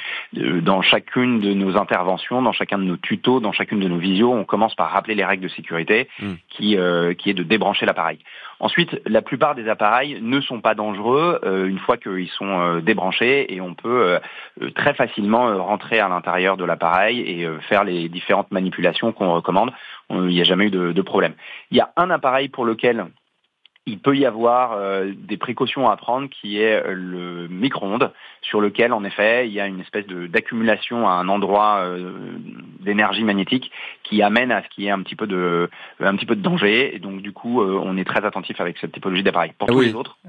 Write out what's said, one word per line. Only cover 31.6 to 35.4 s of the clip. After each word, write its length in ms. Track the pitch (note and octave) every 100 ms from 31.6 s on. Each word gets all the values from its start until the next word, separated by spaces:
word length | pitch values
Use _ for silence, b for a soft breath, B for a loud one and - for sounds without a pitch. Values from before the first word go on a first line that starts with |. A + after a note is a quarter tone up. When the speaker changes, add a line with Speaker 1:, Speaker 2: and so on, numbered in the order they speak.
| G#2+ G2+
Speaker 1:
euh, 340 | F2+ F2+ F2+ F#2+ F#2+ F2 - - - -
d'énergie 440 | G2 G#2 G#2 G2
magnétique 460 | A2 G2+ F#2+ B2+ - B B B
qui 180 | - G#2+
amène 300 | G#2 A2 B2+
à 100 | G#2
ce 60 | -
qu'il 160 | -
y 20 | G2+
ait 40 |
un 120 | G2
petit 140 | F2+ -
peu 100 | G#2+
de, 440 | F#2